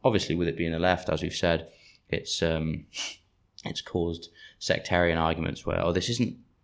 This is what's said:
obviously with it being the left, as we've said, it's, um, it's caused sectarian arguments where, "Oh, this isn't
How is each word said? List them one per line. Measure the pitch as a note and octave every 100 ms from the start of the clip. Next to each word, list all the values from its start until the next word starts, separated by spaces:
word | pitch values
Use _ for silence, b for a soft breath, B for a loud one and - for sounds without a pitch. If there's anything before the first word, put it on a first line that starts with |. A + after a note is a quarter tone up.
obviously | C3+ G#2+ - E2
with | F2
it | E2
being | E2+
the | E2
left, | F2+ F2 -
as | D#2+
we've | E2 -
said, | F2 E2 b b b b _
it's, | E2 - -
um, | E2+ D#2+ D#2+ D#2+ - B B B _ _ _ - -
it's | -
caused | - - E2+ E2 - B B B
sectarian | - - - F2+ F2 E2
arguments | E2 D#2+ D#2+ - -
where, | G1+
"Oh, | E2+
this | F2 F2+
isn't | A#2 A2+ - - _